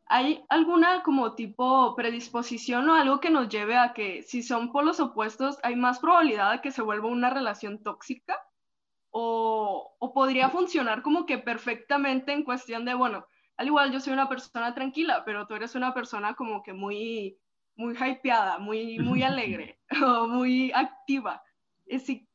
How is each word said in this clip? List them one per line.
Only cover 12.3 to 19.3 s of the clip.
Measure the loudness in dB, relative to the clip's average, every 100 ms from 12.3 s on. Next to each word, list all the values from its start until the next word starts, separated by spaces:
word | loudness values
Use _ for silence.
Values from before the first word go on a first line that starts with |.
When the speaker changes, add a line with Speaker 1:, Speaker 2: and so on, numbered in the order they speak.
Speaker 1:
en | -2
cuestión | -2 -6 -6 -8
de, | -4
bueno, | 0 0 -2 -12 _ _ -6
al | 2
igual | 4 4
yo | 0
soy | -2
una | 0 0
persona | -2 -8 -6 -6
tranquila, | -4 -6 -2 0 0
pero | -2 -8 -8
tú |
eres | -8 -8
una | -4 -4
persona | -4 -6 -6 -6
como | -6 -6 -8
que | -10
muy, | -10 -8 -6 -6 -6 -8 -12 _ _ _
muy | -10 -8
hypeada, | -4 -4 -2 0 2 2 -2
muy, | -4 -6 -6 -4
muy | 0 2
Speaker 2:
<laughs> |
Speaker 1:
alegre | 0